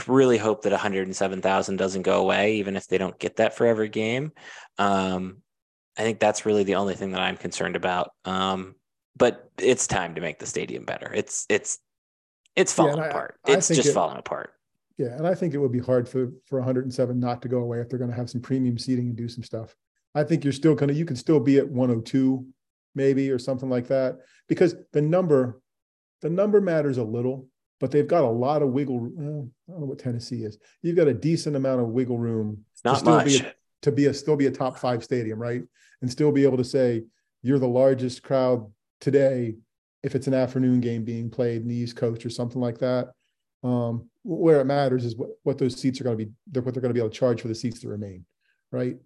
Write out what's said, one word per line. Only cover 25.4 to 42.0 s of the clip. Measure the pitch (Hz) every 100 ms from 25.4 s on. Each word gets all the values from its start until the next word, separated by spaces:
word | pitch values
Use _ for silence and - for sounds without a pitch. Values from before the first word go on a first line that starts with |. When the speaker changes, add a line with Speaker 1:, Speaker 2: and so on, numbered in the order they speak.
| 127 113 _ _ _ _ _ _
Speaker 2:
the | 156
number | 170 208 202
matters | 190 160 143 127
a |
little, | 110 117 123 135 127 _ _ _
but | 131
they've | 147 147
got | 170
a | 131
lot | 117 127 151
of | 147
wiggle | 123 147 123
room. | 117 185
Well, | 147 151 123 - -
I |
don't | 180
know | 143
what | 139
Tennessee | 127 117 - 120
is. | 110 107 _ _
You've | 170 170
got | 156
a |
decent | 117 147 165 160 143
amount | 135 131
of | 117
wiggle | 117 123 120
room | 117 113 107 104 - -
Speaker 1:
Not | 120
Speaker 2:
to | 139
still | 113
Speaker 1:
much. | 123
Speaker 2:
be | 139 135
a, | 127 - _ _
to | -
be | 127
a, | 143
still | 120 - 147
be | 135
a |
top | 127 131 127
five | 127 120
stadium, | - 123 110 110
right? | 120 123 - _ _ _
And | 127
still | - 151
be | 143
able | 139 127
to |
say, | 123 139 127 117 113 _ _ _
"You're | 120 139
the | 127
largest | 123 135 135 127 120
crowd | - 135 127 120 107 - _ _
today," | - 135 135 127 117 107 _ _ _ _
if | 135
it's | 131 131
an |
afternoon | 131 127 131 127 123
game | 120 117
being | 113 113 117
played | - 123 117
in | 117
the |
East | 120 120
Coast | -